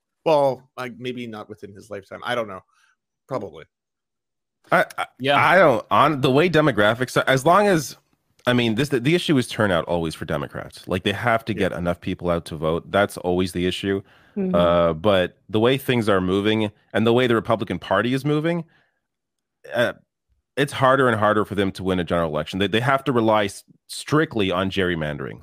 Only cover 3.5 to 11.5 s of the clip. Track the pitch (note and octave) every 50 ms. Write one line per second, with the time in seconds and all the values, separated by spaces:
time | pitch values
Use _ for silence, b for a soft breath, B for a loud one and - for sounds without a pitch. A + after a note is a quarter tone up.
3.5 | D2+ D#2+ D2 _ _ _ _ _ _ _ _ _ _ _ _ _ _ _ _ _
4.5 | _ _ _ - D#3 F3+ D3 - - - F2+ - _ - B2+ C3+ C#3+ C3+ C3 D3+
5.5 | E3 F#3+ F#3 D3+ A#2+ G#2+ - - G2 G#2+ C3 D3+ D#3 C3 C3 C#3 B2+ C#3+ E3+ F#3
6.5 | D3+ D#3 D3+ D3+ A#2 G2+ G#2 G#2 A#2+ A#2+ B2+ - - C#3 - - C3+ C3 B2+ D#3+
7.5 | F3 G3 G#3+ G#3 F#3+ D#3+ C3 - - _ _ _ _ _ _ _ _ _ - B2
8.5 | B2 B2 A#2+ A#2 A2 G#2+ D3 - C#3+ A#2+ A#2 C#3+ E3+ F3 - - E3 C3 A#2 -
9.5 | - - A2 G2+ F2+ E2 - - F2 F2 E2 D#2+ - - - - E2 D2 C#2 A#1+
10.5 | - - - - - - - - F2+ F#2+ - G#2 G2+ G2+ G#2 A#2+ A2+ A2+ - -